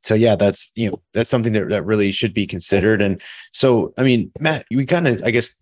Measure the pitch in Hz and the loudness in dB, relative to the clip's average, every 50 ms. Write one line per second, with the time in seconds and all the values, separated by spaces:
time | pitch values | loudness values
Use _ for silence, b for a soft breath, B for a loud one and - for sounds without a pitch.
0 | - - 110 107 113 113 104 85 101 101 95 - - - _ 113 117 101 92 - | 0 0 2 4 4 4 4 4 2 0 0 -2 -12 -12 _ -4 -4 -4 -4 -8
1 | _ _ - 101 113 - - 123 113 117 107 107 95 - 101 101 76 98 110 104 | _ _ -4 -4 -2 0 -2 -2 0 0 -2 -2 -2 -2 -2 -4 -2 -2 0 0
2 | 101 98 98 - - 107 98 107 101 87 - 90 - - 98 98 92 107 110 98 | 0 0 0 -2 -4 -2 -2 -4 -4 -4 -6 -10 -4 0 0 2 4 2 2 2
3 | 101 98 95 B B B B B B B B - - 131 123 113 - - _ - | 2 0 -2 B B B B B B B B 0 2 4 4 2 0 -2 _ 0
4 | 131 135 123 113 98 - _ - 151 160 156 131 - _ 113 131 135 127 180 170 | 2 2 2 2 0 -4 _ -4 -2 -2 -2 -4 -6 _ -2 -2 0 0 0 0
5 | 170 139 117 95 - 117 110 120 - - _ _ | 2 0 0 0 -2 0 0 0 -2 -2 _ _